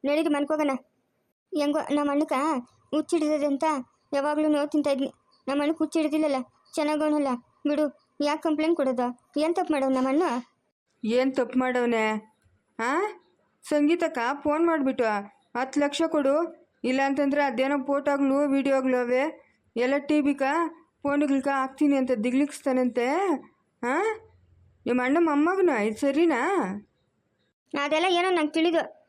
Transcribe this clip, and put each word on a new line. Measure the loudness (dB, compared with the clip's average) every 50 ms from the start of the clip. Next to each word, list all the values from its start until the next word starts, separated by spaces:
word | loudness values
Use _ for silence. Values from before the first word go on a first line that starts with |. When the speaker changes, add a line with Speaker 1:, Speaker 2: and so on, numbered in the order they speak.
| 0
Speaker 1:
ನಡೀರಿ | 0 0 0 2 0
ಮನ್ಕೋಗೋಣ. | 0 0 0 -2 0 0 0 0 0 -2 -6 _ _ _ _ _ _ _ _ _ _ _ _ _
ಹೆಂಗೋ | -4 -2 0 0 0 -2 -2 0 -2
ನಮ್ಮ | 0 0 0 0
ಅಣ್ಣಕ್ಕ | 0 0 0 0 0 0 0 -2 -2 -6 _ _ _ _ _ -4
ಹುಚ್ಚಿಡಿದಿದೆ | -4 -2 0 0 0 2 0 0 0 0 -2
ಅಂತ | 0 0 0 -2 -2 -2 -6 _ _ _ _ _
ಯಾವಾಗ್ಲೂ | -4 -2 -2 0 0 0 2 2 2
ನೋವು | 2 0 0
ತಿಂತಾ | 0 0 0 0 0
ಇದ್ನಿ. | -2 -2 -6 -6 _ _ _ _ _ _
ನಮ್ಮ | -4 -2 0
ಅಣ್ಣಕ್ಕೆ | 0 0 0 -2
ಹುಚ್ಚಿಡ್ದಿಲ್ಲಲ್ಲ, | -2 -2 0 -2 0 0 0 0 0 0 0 -2 -4 -8 _ _ _ _ -4
ಚೆನ್ನಾಗವನಲ್ಲ. | -2 -2 0 0 0 0 0 0 0 0 -2 -4 -6 -8 _ _ _ _ -2
ಬಿಡು, | 0 0 0 -2 -4 _ _ _ _ _ -2
ಯಾಕೆ | -2 -2 -2 -2
ಕಂಪ್ಲೇಂಟ್ | -2 -2 0 0 0 0 0
ಕೊಡೋದು? | 0 -2 0 -2 -2 -4 -4 _ _ _ _ -2
ಏನ್ | -2 0 0
ತಪ್ಪು | -2 -2 -2 -2
ಮಾಡೋದು | 0 0 0 0
ನಮ್ಮ | 0 0 0
ಅಣ್ಣ? | 2 0 0 0 -2 -4 -6 _ _ _ _ _ _ _ _ _ _ _
Speaker 2:
ಏನ್ | -4 0 0 2 2 2 0
ತಪ್ಪು | -2 -4 0 0 0
ಮಾಡವ್ನೆ? | 0 0 0 0 0 2 2 2 0 0 -2 -4 -6 -12 _ _ _ _ _ _ _ _ _ -6
ಆ? | -2 -2 0 0 -2 -2 -6 -10 _ _ _ _ _ _ _ _ _
ಸಂಗೀತಕ್ಕ | -2 0 2 4 2 2 2 0 -2 -2 -2 -2 -2 -4 -2
ಫೋನ್ | -2 -2 0 2 2 2
ಮಾಡ್ಬಿಟ್ಟು | 2 2 0 -2 0 0 0 0 0 -2 -4 -8 _ _ _ _ _
ಹತ್ತು | -6 -6 -2 0 0
ಲಕ್ಷ | 0 0 0 -2 -2 0 0
ಕೊಡು, | 0 2 2 2 2 0 -2 -8 -16 -20 _ _ _ -4 -2
ಇಲ್ಲ | 0 0 0 0
ಅಂತಂದ್ರೆ | 0 0 0 0 2 0 0
ಅದೇನೋ | 0 0 0 0 0 0 -2 -2 -2
ಫೋಟೋಗ್ಲು, | -2 -2 0 0 0 0 2 2 2 2 2 2 0
ವಿಡಿಯೋಗ್ಲು | 0 2 2 0 2 2 0 0 0 0
ಅವೆ | 0 0 0 0 -2 -4 -10 -20 _ _ _ _ _ _
ಎಲ್ಲ | -2 0 0 0 0 0 0
ಟಿ | 0 2 2
ವಿಗ | 2 0 0 0 0 0 0 -2 -2 -4 -12 _ _ _ _
ಫೋನುಗಳ್ಗ | _ -2 0 0 2 2 0 0 0 0 -2 -2
ಹಾಕ್ತೀನಿ | -2 -4 -2 0 2 2 4 2
ಅಂತ | 2 0 -2 -2 0
ದಿಗ್ಲಿಕ್ಸ್ತಾನಂತೆ. | 0 2 0 0 0 -4 -6 -4 -2 0 0 0 0 0 0 0 0 0 0 0 0 -2 -2 -4 -14 _ _ _ _ _ _
ಆ? | -4 -2 0 0 0 -2 -2 -4 -10 -20 _ _ _ _ _ _ _ _ _ _ _
ನಿಮ್ಮ | -2 0 0 2
ಅಣ್ಣ | 2 2 2 2 2
ಮೊಮ್ಮಗನ | 2 2 2 2 2 2 2 2 2 2 0
ಇದು | -2 -2 0
ಸರಿನಾ? | -2 0 2 2 2 2 2 2 0 0 0 0 -2 -2 -6 -10 -12 _ _ _ _ _ _ _ _ _ _ _ _ _ _ _ _ _
Speaker 1:
ಅದೆಲ್ಲ | -6 -4 -2 0 0 2 2 2 2 2
ಏನೋ | 2 2 2
ನಂಗೆ | 0 0 0 0 0
ತಿಳಿದು. | 0 2 2 0 -2 -2 -10 _ _